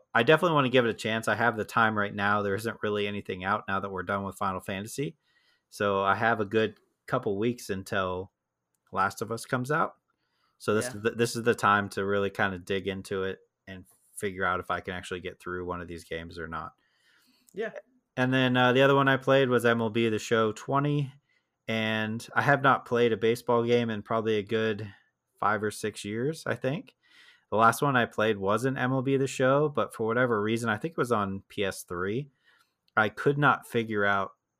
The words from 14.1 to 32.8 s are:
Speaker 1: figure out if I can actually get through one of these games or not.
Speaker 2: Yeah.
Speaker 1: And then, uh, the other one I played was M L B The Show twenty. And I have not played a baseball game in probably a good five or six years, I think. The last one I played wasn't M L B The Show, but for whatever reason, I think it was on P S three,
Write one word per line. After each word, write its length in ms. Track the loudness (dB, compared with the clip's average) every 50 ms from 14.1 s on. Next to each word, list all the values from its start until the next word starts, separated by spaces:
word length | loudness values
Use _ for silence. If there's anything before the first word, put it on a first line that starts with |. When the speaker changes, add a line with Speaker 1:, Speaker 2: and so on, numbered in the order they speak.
| _
Speaker 1:
figure 300 | -8 -8 -8 -6 -4 -2
out 140 | -2 -2 -2
if 100 | -4 -4
I 120 | -6 -6
can 120 | -6 -8 -10
actually 280 | -10 -8 -8 -8 -8
get 180 | -8 -10 -12 -12
through 260 | -10 -8 -8 -6 -6
one 160 | -6 -8 -8
of 60 | -10 -10
these 160 | -12 -14 -12
games 340 | -10 -10 -10 -10 -10 -12 -12
or 100 | -12 -10
not. 260 | -10 -10 -10 -12 -14 _ _ _ _ _ _ _ _ _ _ _ _ _ _ _ -10
Speaker 2:
Yeah. 180 | -10 -10 -10 -10 -14 -18 _ _ _ _ _ -4
Speaker 1:
And 180 | -2 0 2 2
then, 220 | 2 2 4 4
uh, 180 | 4 4 6 6
the 100 | 6 6
other 120 | 6 6
one 120 | 4 4 4
I 100 | 2 2
played 320 | 4 4 4 4 4 4
was 160 | 4 4 4
M 160 | 2 2 2
L 80 | 0 0
B 200 | 0 2 2 2
The 100 | 0 -2
Show 320 | 0 0 2 2 2 2
twenty. 600 | 0 -4 -6 -2 -2 0 0 0 0 0 -2 -4 -8 _ _ _ _ _ _ _ _ _ _ -4
And 600 | -2 -2 0 0 0 -2 -2 -4 -4 -6 -8 -4 -2
I 60 | 0
have 200 | 2 4 4 4
not 240 | 6 4 4 4 2
played 280 | 0 2 4 4 4 2
a 40 | 2
baseball 460 | 2 2 0 0 0 2 2 2 4
game 260 | 4 2 2 2 0
in 140 | -4 -6 -4
probably 340 | -2 -2 -2 0 0 0 0
a 60 | 0
good 500 | -2 -2 0 0 0 -2 -4 -8 -12 -14 -18 _ _ _ _ _ _ _ -4
five 240 | -2 0 0 0 -2
or 80 | -4
six 320 | -4 -4 -6 -8 -8 -8 -8
years, 380 | -8 -6 -4 -4 -4 -6 -6 -6
I 100 | -6 -4
think. 400 | -4 -4 -4 -4 -6 -8 -12 -20 _ _ _ _ -20 -20 -20 _ _ _ _
The 60 | 2 4
last 240 | 4 4 4 4
one 140 | 2 2 2
I 100 | 2 2
played 320 | 0 0 0 2 2 2 0
wasn't 400 | 0 0 0 2 0 -2 -2 -2
M 140 | -2 -2
L 100 | 0 0
B 160 | 0 0 0 0
The 100 | 0 -2
Show, 420 | 0 0 2 4 4 4 2 0
but 240 | 0 -2 -2 -2 -2
for 100 | -4 -2
whatever 360 | 0 2 2 2 2 2 0
reason, 280 | 0 0 0 0 0 0
I 80 | -2 -2
think 160 | -4 -6 -4
it 40 | -4
was 140 | -2 0
on 320 | 0 0 0 -2 -4 -8 -10 -10
P 140 | -6 -4 -4
S 180 | -4 -4 -6 -10
three, 460 | -10 -6 -6 -4 -4 -4 -6 -6 -10 _ _ _ _ _ _ _ _ _ _